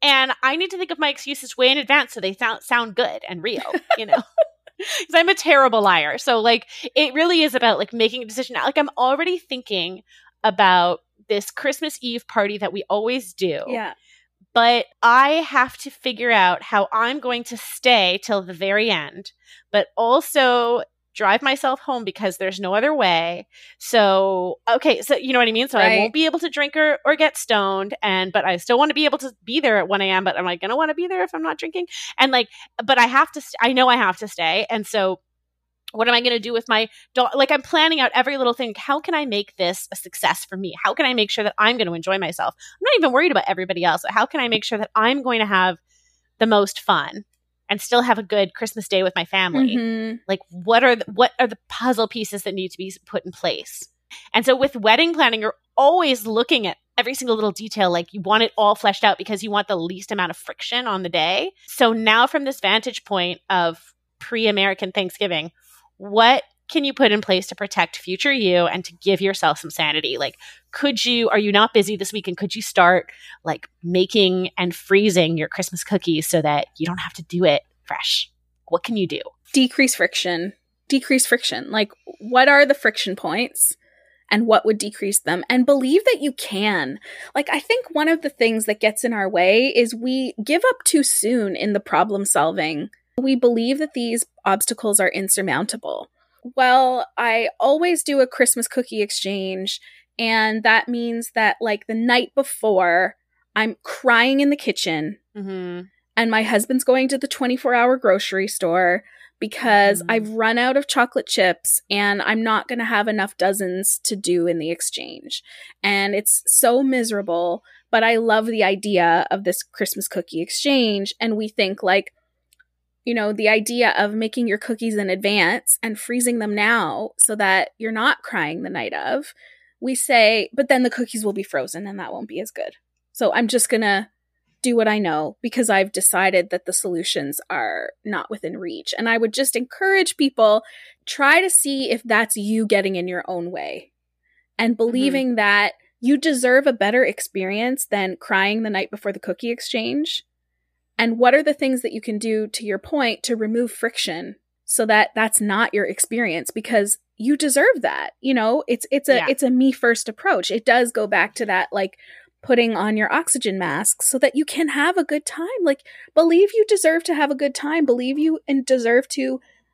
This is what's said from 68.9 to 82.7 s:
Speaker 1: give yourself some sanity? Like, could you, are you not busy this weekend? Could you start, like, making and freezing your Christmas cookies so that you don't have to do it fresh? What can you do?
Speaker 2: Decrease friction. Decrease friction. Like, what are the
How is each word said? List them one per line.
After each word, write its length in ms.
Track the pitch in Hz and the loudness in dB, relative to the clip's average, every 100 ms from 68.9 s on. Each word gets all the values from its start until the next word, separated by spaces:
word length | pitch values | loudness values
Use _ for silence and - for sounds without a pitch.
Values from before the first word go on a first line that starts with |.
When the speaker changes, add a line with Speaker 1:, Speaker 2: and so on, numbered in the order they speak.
Speaker 1:
give 260 | 170 196 185 | -6 0 0
yourself 380 | 196 196 160 147 | 0 0 0 0
some 120 | 160 | -4
sanity? 460 | - 151 151 147 127 | -4 -2 -2 -4 -4
Like, 200 | 135 - - - _ | -6 -10 -20 -20 _
could 320 | - 285 233 | -2 -2 0
you, 240 | 247 240 226 | 0 2 2
are 100 | 214 | 2
you 140 | 208 | 2
not 220 | 202 220 | 2 4
busy 220 | 220 202 208 | 2 0 -2
this 160 | 190 | -6
weekend? 240 | 214 185 - | -8 -8 -6
Could 160 | 196 226 | -8 -8
you 60 | |
start, 500 | - - 175 180 - - - - | -2 4 6 4 0 -12 -20 -12
like, 240 | 160 - - _ | -8 -8 -10 _
making 680 | 170 180 185 220 190 185 185 - | -2 0 2 2 2 2 -4 -4
and 160 | 180 | -6
freezing 640 | - - 196 214 180 160 165 | -6 2 4 4 4 2 0
your 120 | 156 | -4
Christmas 360 | - 180 175 | -6 -8 -10
cookies 420 | - 196 - 160 - | -4 -4 -2 -2 0
so 140 | 170 | 0
that 240 | 151 147 - - | 0 0 -4 -6
you 80 | 170 | -8
don't 120 | 180 | -6
have 120 | - | -10
to 80 | - | -14
do 220 | 160 175 | -8 0
it 180 | 180 143 - _ | 2 2 -2 _
fresh? 460 | - - - - - _ _ _ - | -12 -8 -4 -4 -6 _ _ _ -6
What 140 | 170 | -4
can 140 | - 220 | -4 -4
you 100 | 175 | -4
do? 140 | 147 - - _ | -6 -12 -20 _
Speaker 2:
Decrease 420 | 269 254 - 175 | 0 0 2 0
friction. 600 | - 170 - 180 170 190 - _ _ - | 0 -2 -2 -4 -4 -6 -10 _ _ -4
Decrease 380 | - - 262 - | -2 2 0 2
friction. 440 | 233 - 120 - | 0 -2 -6 -4
Like, 220 | 214 208 _ - - | -4 -4 _ -20 -16
what 300 | 214 247 269 | 0 4 6
are 160 | 285 | 6
the 80 | 277 | 6